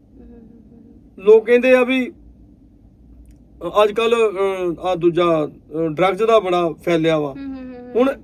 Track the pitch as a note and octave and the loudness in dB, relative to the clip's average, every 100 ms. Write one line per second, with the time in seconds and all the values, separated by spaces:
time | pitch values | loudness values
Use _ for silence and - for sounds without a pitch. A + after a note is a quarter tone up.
0 | _ - - - - - - - - - | _ -20 -20 -20 -20 -20 -20 -20 -20 -20
1 | - - G3 A3 G#3+ B3 B3+ B3+ B3 C4 | -20 -2 4 4 6 2 4 4 2 -2
2 | A#3+ - - - - - - _ - _ | -4 -10 -20 -20 -20 -20 -20 _ -20 _
3 | - - - - - - E3+ F3+ G#3+ G#3 | -20 -20 -20 -20 -20 -14 -2 2 2 2
4 | A3+ A#3 A3 F#3+ G3 F#3+ F3+ D3+ F3 F3 | 0 0 0 0 -4 -4 -6 -6 -4 -2
5 | E3+ E3 F3 D#3+ D3 - - D3+ E3 D3+ | 0 0 0 0 -4 -10 -14 -8 -6 0
6 | F#3 F#3 A3 A3+ F#3 F3 E3+ D3+ - E3 | -2 0 2 2 2 -2 -2 -4 -4 -2
7 | D#3+ D#3 C#3+ C3+ - C4 B3+ - - A3 | 0 -2 -4 -8 -14 -14 -14 -18 -6 -2
8 | C4+ C4+ | 0 -2